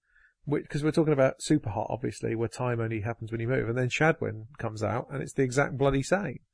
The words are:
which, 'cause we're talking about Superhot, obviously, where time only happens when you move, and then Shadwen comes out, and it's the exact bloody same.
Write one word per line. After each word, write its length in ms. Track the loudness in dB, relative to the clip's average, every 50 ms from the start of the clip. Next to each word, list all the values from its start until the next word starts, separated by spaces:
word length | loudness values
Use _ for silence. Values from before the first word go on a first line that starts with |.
| _ _ _ _ _ _ _ _ _
which, 240 | -2 -2 -2 -2 -4
'cause 140 | -6 -2 0
we're 60 | 2 4
talking 200 | 4 4 4 6
about 260 | 6 6 4 4 0
Superhot, 460 | 2 2 2 2 2 -2 -4 -4 -2 -2
obviously, 460 | -4 -4 -4 -6 -6 -4 -4 -4 -2
where 140 | -2 -2 -4
time 320 | -2 -4 -2 -2 0 -2
only 200 | -2 -2 -2 -4 -4
happens 280 | -4 -6 -6 -8 -8 -6
when 80 | -4
you 80 | -2 0
move, 200 | 0 0 0 0
and 100 | 0 0
then 100 | 0 0
Shadwen 580 | 2 2 2 2 2 2 -2 -4 -4 -8 -12 -16 -12 -8
comes 240 | -8 -6 -4 -2 -2
out, 260 | -2 -2 -2 -4 -6
and 120 | -8 -8 -8
it's 100 | -6 0
the 80 | 0 0
exact 340 | 2 2 0 0 0 0 2
bloody 240 | 2 2 2 2 2
same. 380 | 2 0 0 0 -4 -8 -10 -16 _